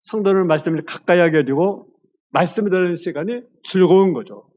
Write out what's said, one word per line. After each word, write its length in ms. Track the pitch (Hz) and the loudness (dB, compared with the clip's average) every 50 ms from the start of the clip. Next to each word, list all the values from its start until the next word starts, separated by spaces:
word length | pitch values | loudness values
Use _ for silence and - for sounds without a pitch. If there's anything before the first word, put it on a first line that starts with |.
성도는 460 | _ - - 220 208 196 196 190 185 175 | _ -8 -6 -2 0 0 2 2 2 2
말씀을 360 | 156 151 151 175 165 151 - | 0 0 0 -2 -4 -4 -6
가까이 340 | - - - _ - 175 180 | -10 -14 -12 _ 0 2 2
하게 260 | 170 165 160 160 143 | 4 2 2 2 0
되고 420 | 123 139 143 170 196 202 - - _ _ _ _ _ _ _ _ _ | 0 0 0 0 -2 -2 -6 -14 _ _ _ _ _ _ _ _ _
말씀을 380 | - 139 175 170 - - 208 202 | -2 -2 -2 -2 -2 -4 -2 0
듣는 260 | 180 185 185 175 175 | 0 0 0 -2 -2
시간이 460 | 160 - 180 156 143 165 202 240 247 247 _ _ _ _ | -6 -8 -8 -8 -6 -6 -6 -8 -10 -12 _ _ _ _
즐거운 500 | - - 190 185 170 185 190 196 190 165 | -6 0 2 4 6 6 6 4 4 0
거죠. 340 | 123 107 - - - _ _ _ | -4 -6 -12 -16 -20 _ _ _